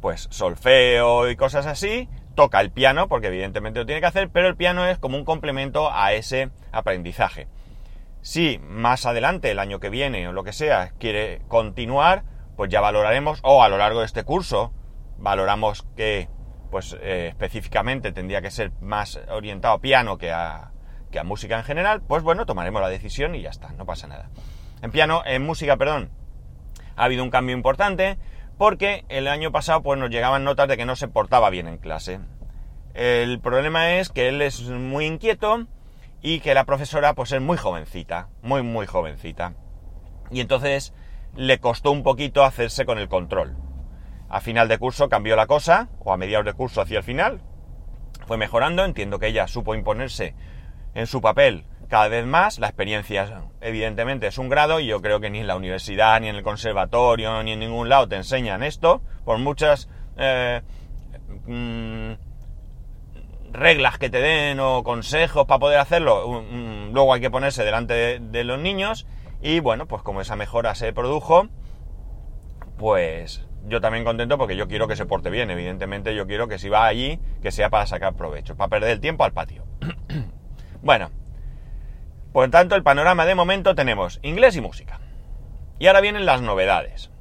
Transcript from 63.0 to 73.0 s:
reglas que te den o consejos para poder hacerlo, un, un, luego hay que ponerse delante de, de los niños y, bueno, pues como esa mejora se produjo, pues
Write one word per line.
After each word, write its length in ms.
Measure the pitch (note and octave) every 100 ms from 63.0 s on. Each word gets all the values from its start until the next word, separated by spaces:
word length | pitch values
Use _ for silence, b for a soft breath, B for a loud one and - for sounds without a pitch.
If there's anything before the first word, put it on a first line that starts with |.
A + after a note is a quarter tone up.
| - - - - -
reglas 460 | A2+ D#3 D#3 C3 -
que 120 | C3
te 100 | B2+
den 400 | C#3+ D#3+ D3 C3+
o 240 | C3+ B2+
consejos 640 | A#2 A#2+ A2 D3+ E3 C#3+ C#3
para 140 | C3+
poder 200 | C#3+ C#3+
hacerlo, 480 | C#3 E3+ D#3 G#2 A#2
un, 180 | A#2+ G#2+
un, 440 | A#2+ A#2 G#2+ G#2
luego 200 | B2 C3+
hay 80 | B2+
que 100 | B2+
ponerse 320 | B2+ C#3 B2+
delante 300 | G#2 A2 A#2
de, 260 | A#2 A#2+ B2
de 240 | A#2 A#2
los 160 | A#2+ C3
niños 480 | E3+ G3 G3 A3 - B B B
y, 180 | - E3
bueno, 280 | C#3+ A2+ D#3
pues 140 | G#2+
como 200 | - G2
esa 140 | F#2+ G#2+
mejora 400 | G2+ A#2 A2+ G#2
se 180 | A2+
produjo, 540 | A2 B2 D3 - E3 G#3+ - B B - - - - - - - - - -
pues 680 | G#2+ G2